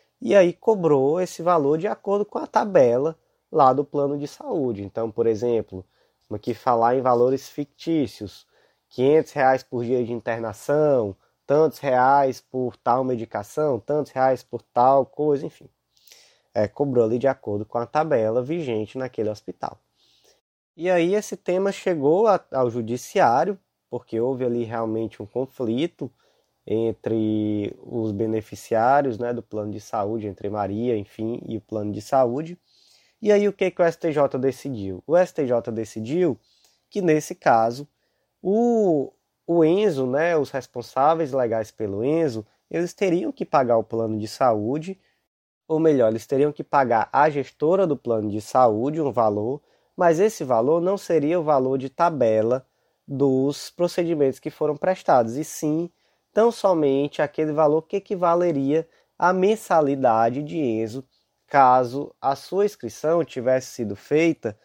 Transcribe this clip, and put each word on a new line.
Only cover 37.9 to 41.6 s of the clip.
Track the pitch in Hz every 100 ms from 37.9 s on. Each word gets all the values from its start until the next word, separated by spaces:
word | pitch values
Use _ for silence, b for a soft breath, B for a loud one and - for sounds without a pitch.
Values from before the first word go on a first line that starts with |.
| _ _ _ _ _
o, | 185 208 240 233 202 151 131 - _ _ -
o | 170
Enzo, | 156 185 214 143 131
né, | 131 170 165
os | 135
responsáveis | 135 - 123 117 - 143 165 156
legais | 131 123 113